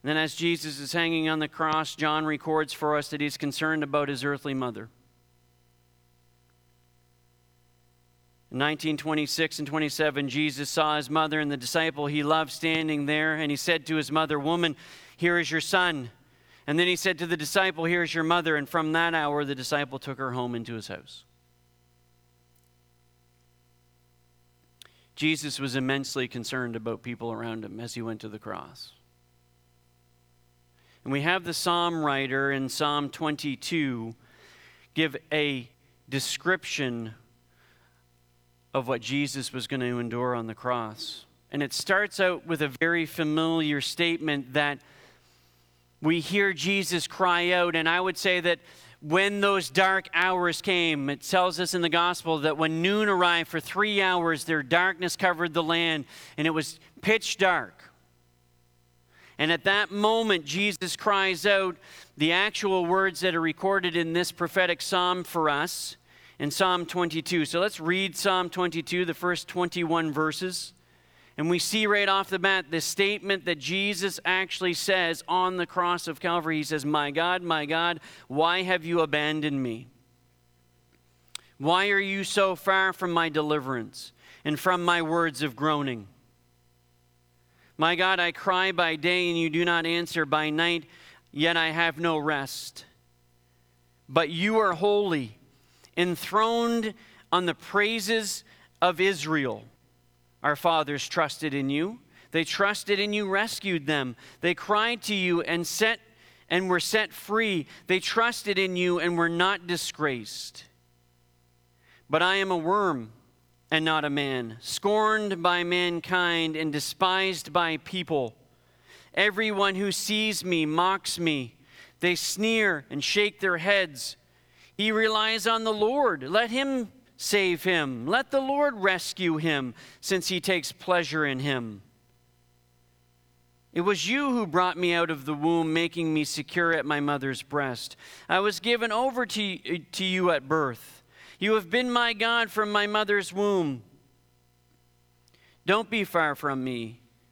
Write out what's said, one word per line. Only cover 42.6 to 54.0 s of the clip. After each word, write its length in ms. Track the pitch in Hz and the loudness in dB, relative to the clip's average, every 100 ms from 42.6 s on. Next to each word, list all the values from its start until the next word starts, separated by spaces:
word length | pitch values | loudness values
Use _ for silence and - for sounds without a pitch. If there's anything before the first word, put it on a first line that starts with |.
a 60 | 147 127 | -2 0
very 260 | 165 170 156 | 2 2 -2
familiar 760 | - 156 151 160 165 151 147 | -2 0 2 2 2 0 0
statement 720 | - - 170 170 156 143 127 | -2 0 0 0 -2 -4 0
that 260 | 143 147 135 - - - _ _ _ _ _ _ _ _ _ | 0 0 -2 -14 -20 -20 _ _ _ _ _ _ _ _ _
we 160 | 151 170 | 0 0
hear 340 | - 202 202 | 2 2 2
Jesus 540 | 165 165 196 190 175 - | 2 0 0 0 -2 -4
cry 460 | - 185 175 175 | 0 2 4 4
out, 240 | 180 175 165 | 4 4 2
and 120 | 160 | 2
I 120 | 175 | 2
would 180 | 185 170 | 0 0
say 220 | 196 180 | 2 2
that 180 | 170 170 - - - - | 2 -2 -4 -20 -20 -16
when 400 | 151 175 196 202 | 2 4 4 4
those 300 | 202 196 156 | 2 2 2
dark 380 | 190 190 190 - | 4 4 4 0
hours 480 | 165 185 185 175 165 | 2 2 2 0 0
came, 480 | - 180 170 151 135 | 0 2 2 0 -2
it 120 | 143 | -4
tells 400 | - 190 180 160 | 2 4 4 0
us 140 | 180 | -2
in 80 | 180 | 0
the 60 | 170 | 2
gospel 500 | 170 175 175 165 160 | 4 2 0 -2 0
that 180 | 147 147 | 2 2
when 260 | 160 160 | 0 2
noon 260 | 180 208 214 | 2 2 2
arrived, 400 | 185 180 170 160 | 4 4 4 0
for 120 | 165 | -6
three 420 | - 190 214 202 | -4 0 2 2